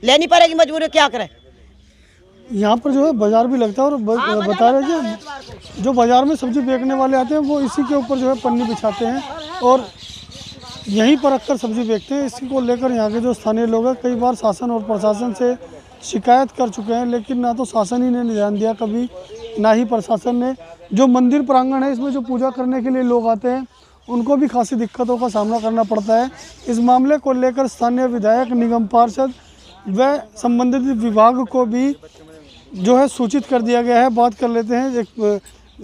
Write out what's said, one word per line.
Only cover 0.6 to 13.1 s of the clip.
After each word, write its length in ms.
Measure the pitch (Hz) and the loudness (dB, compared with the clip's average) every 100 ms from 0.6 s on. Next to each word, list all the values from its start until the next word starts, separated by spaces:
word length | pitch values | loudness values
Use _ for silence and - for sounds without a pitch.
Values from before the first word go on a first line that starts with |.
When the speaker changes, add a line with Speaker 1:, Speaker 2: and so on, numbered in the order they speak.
| 311 311 320 | 0 0 -2
Speaker 1:
क्या 200 | 311 294 | 2 0
करें। 220 | 240 180 _ _ _ - _ _ _ _ _ _ - - | 0 -10 _ _ _ -20 _ _ _ _ _ _ -20 -8
Speaker 2:
यहाँ 260 | 214 208 233 | -2 2 2
पर 140 | 285 | 2
जो 140 | 269 302 | 2 2
है 60 | |
बाजार 360 | 247 208 226 240 | 2 2 2 2
भी 100 | 262 | 0
लगता 260 | 220 196 | 0 0
है 60 | 277 | 0
और 80 | 285 | 0
ब-, 220 | 214 240 | -2 -2
Speaker 1:
हाँ, 180 | 294 214 | 0 -2
बाजार 180 | 196 202 | 0 2
Speaker 2:
बता 140 | 233 | 4
रहे 120 | 269 | 4
Speaker 1:
लगता 120 | 277 | 0
Speaker 2:
हैं 260 | 330 226 214 - 277 - - - - | -2 -4 -8 -12 -16 -16 -20 -16 -6
कि 60 | |
जो 120 | 214 | -2
बाजार 320 | 247 233 247 277 | 2 4 4 4
में 100 | 311 | 0
सब्जी 240 | 254 262 | -2 -2
बेचने 340 | 247 262 262 | 0 0 -2
वाले 240 | 269 262 262 | 0 2 2
आते 160 | 254 | 0
हैं 80 | 302 | 0
वो 200 | 285 294 | 0 0
इसी 220 | 269 - | -2 -2
के 120 | 262 285 | 0 0
ऊपर 220 | 233 269 | 0 -2
जो 120 | 254 | 0
है 120 | 262 | 0
पन्नी 220 | 254 240 | 0 -2
बिछाते 420 | 226 220 220 202 233 | -2 -2 -4 -2 -4
हैं 240 | 269 277 320 302 359 | -4 -8 -12 -12 -2
और 280 | 247 254 208 - - - - - - - - - - | 2 2 0 -14 -20 -20 -20 -20 -20 -20 -20 -14 -4
यहीं 280 | 202 226 294 | 2 4 4
पर 140 | 277 | 2
रखकर 260 | 262 - 269 | 0 -2 -4
सब्जी 260 | 233 220 | -4 -4
बेचते 320 | 226 214 - 277 | -2 -2 -4 -4
हैं। 100 | 277 | -4
इसी 220 | 247 254 | -6 -6
को 140 | 269 | -2
लेकर 300 | 240 240 254 | -2 -2 -2
यहाँ 200 | 233 214 | 0 -2